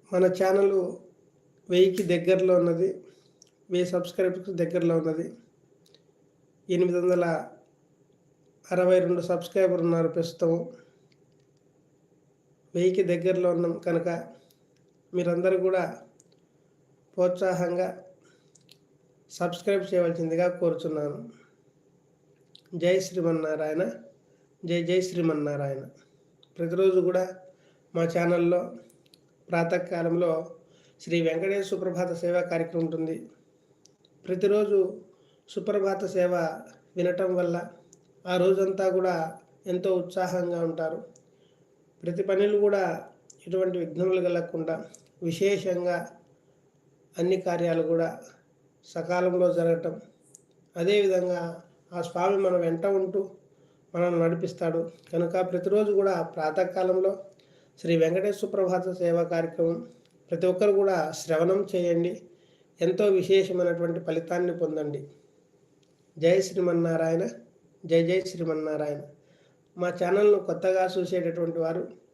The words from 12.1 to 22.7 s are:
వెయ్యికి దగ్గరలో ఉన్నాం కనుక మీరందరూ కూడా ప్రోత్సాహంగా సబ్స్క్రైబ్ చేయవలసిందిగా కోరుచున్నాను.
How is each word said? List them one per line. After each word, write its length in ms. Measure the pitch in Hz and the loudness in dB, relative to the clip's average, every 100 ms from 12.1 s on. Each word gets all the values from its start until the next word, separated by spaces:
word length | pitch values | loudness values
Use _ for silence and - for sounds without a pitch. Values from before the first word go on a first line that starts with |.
| _ _ _ _ _ _ 170 | _ _ _ _ _ _ 0
వెయ్యికి 280 | 185 185 | 2 2
దగ్గరలో 460 | 175 175 180 180 180 170 | 0 0 2 2 2 0
ఉన్నాం 180 | 170 165 175 | -2 -4 -2
కనుక 220 | 170 170 165 - - _ _ _ _ _ _ _ 180 | -2 -2 -6 -8 -20 _ _ _ _ _ _ _ -2
మీరందరూ 420 | 175 170 185 185 | 0 0 2 2
కూడా 260 | 185 185 165 - - _ _ _ _ _ _ _ _ _ _ - | 2 0 -2 -8 -20 _ _ _ _ _ _ _ _ _ _ 0
ప్రోత్సాహంగా 720 | 180 180 190 175 175 175 185 - - - _ _ _ _ _ - _ _ _ _ _ | 0 2 -2 0 -2 -2 -4 -6 -20 -20 _ _ _ _ _ -20 _ _ _ _ _
సబ్స్క్రైబ్ 520 | - 175 170 208 196 185 | -6 -6 -4 -2 -2 0
చేయవలసిందిగా 580 | 180 170 170 165 165 180 175 | 0 0 0 -2 0 0 0
కోరుచున్నాను. 840 | 170 156 156 151 147 - 120 - _ _ _ _ _ _ _ _ _ _ _ - _ | -2 -2 -4 -4 -4 -8 -14 -20 _ _ _ _ _ _ _ _ _ _ _ -20 _